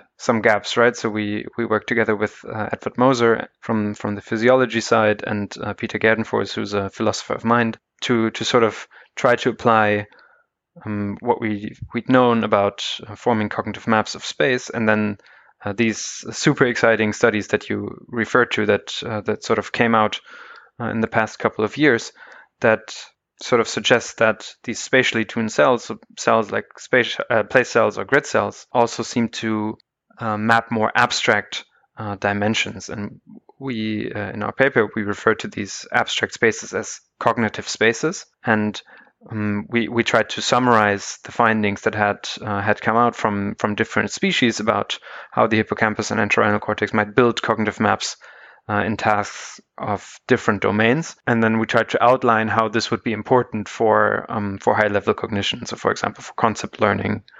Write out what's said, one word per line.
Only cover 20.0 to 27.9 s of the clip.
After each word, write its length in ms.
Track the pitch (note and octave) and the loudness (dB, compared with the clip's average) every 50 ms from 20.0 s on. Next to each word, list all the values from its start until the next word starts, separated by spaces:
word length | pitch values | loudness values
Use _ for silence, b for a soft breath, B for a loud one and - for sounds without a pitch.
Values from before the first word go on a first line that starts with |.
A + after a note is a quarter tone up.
| G#2+ G#2 - - B B B B B B B B B B B - | 2 2 -2 -6 B B B B B B B B B B B -8
uh, 60 | A#2+ | -6
in 160 | G#2+ G#2+ A2+ | -4 -2 -2
the 60 | A2 | -2
past 320 | - - A#2 A2 G#2+ - - | 0 0 0 -2 -2 -2 -4
couple 260 | - A2 - - G#2+ | -4 -2 -2 -2 -4
of 100 | G#2 - | -2 0
years 380 | C3 D3+ C#3+ A#2 A2+ - - B B B B B B B B _ _ | 2 2 4 2 2 -2 -6 B B B B B B B B _ _
that 340 | - A2+ A2 - - - - - - - _ _ _ _ _ - | 2 2 2 2 0 -6 -16 -16 -18 -20 _ _ _ _ _ -18
sort 200 | - - B2+ A#2 | -4 0 0 2
of 60 | A2 | 2
suggest 500 | - - A#2 G#2 - B2+ A2+ - - - | 0 -4 -4 2 2 2 2 2 -2 -2
that 360 | - A2+ A2 G#2 - - - - _ - | 2 2 2 2 0 -6 -18 -18 _ -10
these 160 | B2+ G#2 - | -10 -10 -8
spatially 460 | - - - C3 A#2+ - - A2+ G#2 | -4 0 2 2 2 2 0 -2 -4
tuned 260 | - - A#2+ A2 A2 | -2 -4 -4 -4 -2
cells, 340 | - - D3 C3+ B2 A2 - | 0 2 4 4 2 2 -2
so 140 | - G#2+ - - _ _ | -8 -12 -14 -16 _ _
cells 340 | - - B2 A2+ A2+ G#2 G2+ | -4 0 2 2 2 2 0
like 140 | G#2+ G#2+ - - - | -4 -8 -8 -10 -14
space, 400 | - - - C3 B2+ A2+ - - - - - | -20 -4 0 2 2 2 0 -2 -6 -4 -2
uh, 140 | A#2+ A2 G2+ | 0 0 0
place 260 | - - C3 A#2 - | 2 2 2 2 4
cells 280 | - A#2 A2 G#2 | 2 2 2 2